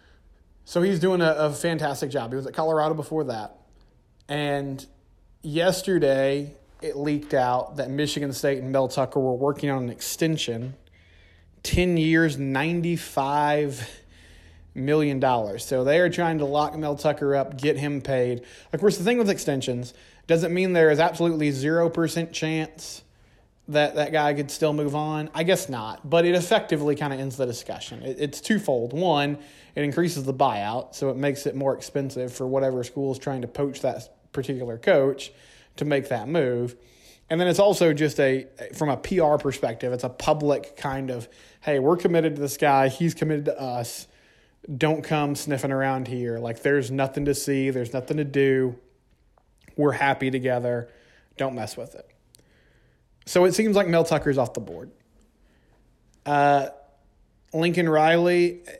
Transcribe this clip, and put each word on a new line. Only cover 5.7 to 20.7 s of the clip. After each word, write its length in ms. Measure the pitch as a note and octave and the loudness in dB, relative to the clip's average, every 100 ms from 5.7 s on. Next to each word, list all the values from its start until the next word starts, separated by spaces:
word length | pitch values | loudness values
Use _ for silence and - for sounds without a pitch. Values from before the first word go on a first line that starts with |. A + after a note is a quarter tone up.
| F3 - F3 C#3+ C3+ C3+ C#3 C#3+ - _ - | 2 2 2 4 4 2 0 -4 -12 _ -12
it 140 | D#3+ C#3+ | -8 -4
leaked 380 | D3 D3 D3 | -2 -2 0
out 420 | C#3+ B2 B2 A#2+ C#3+ | 0 2 0 -2 -6
that 140 | B2+ | -4
Michigan 420 | C#3 D3 D3+ C#3+ | -2 -2 -2 -6
State 260 | B2 C#3+ C3+ | -2 -2 -2
and 120 | C3 | 0
Mel 180 | C3+ B2+ | 0 0
Tucker 300 | - B2+ D3 | 0 -2 0
were 160 | C3 | 0
working 360 | B2 C#3 C#3+ C#3+ | 0 0 0 -2
on 140 | C3+ | -2
an 60 | B2 | -4
extension, 840 | A2+ - - D#3+ D#3 - A2+ B2+ C3+ _ _ _ - - _ _ _ | -6 -8 -2 0 0 -2 -6 -8 -12 _ _ _ -20 -20 _ _ _
ten 340 | - - F3+ E3+ | -2 2 4 4
years, 420 | D#3+ D#3+ E3 C#3 | 4 4 2 0
ninety-five 1500 | C#3 C3+ D#3 E3+ E3+ E3 - - C3+ D3 D3 D3+ D3 B2 A2+ - - - - - - - - | -2 -2 0 -2 -2 -2 -4 -2 0 2 2 2 0 -4 -12 -16 -20 -20 -20 -20 -20 -20 -16
million 460 | - C3+ D3+ D3 C3+ | -6 0 2 2 2
dollars. 440 | C3 B2 G#2 F#2+ | 2 2 -2 -6
So 200 | - C3 | -4 0
they 140 | C3 D#3 | 4 4
are 100 | F3+ | 4
trying 300 | F3 E3+ D#3+ | 2 0 0
to 60 | |
lock 320 | C#3+ D3 D3 D#3 | 0 0 0 -2
Mel 180 | D3+ C#3 | -6 -2
Tucker 380 | D#3 D3 C#3+ C#3 | 0 0 2 0
up, 240 | C3+ C#3 | 0 -2
get 160 | D3 C3+ | -2 0
him 240 | C#3+ C#3+ | -2 -4
paid. 420 | - C3 B2 A#2+ - - - | -2 0 0 -2 -8 -20 -8
Of 80 | D3 | 0
course, 180 | G3+ F#3+ | 2 2
the 60 | |
thing 140 | F3+ B3 | 0 2
with 100 | G#3 | 2
extensions 680 | F#3+ - C#3 B2+ A#2+ B2 - - - - | 0 -2 -2 -2 -4 -6 -14 -20 -8 0
doesn't 260 | E3 E3 | 2 2
mean 180 | F3 F#3+ | 0 2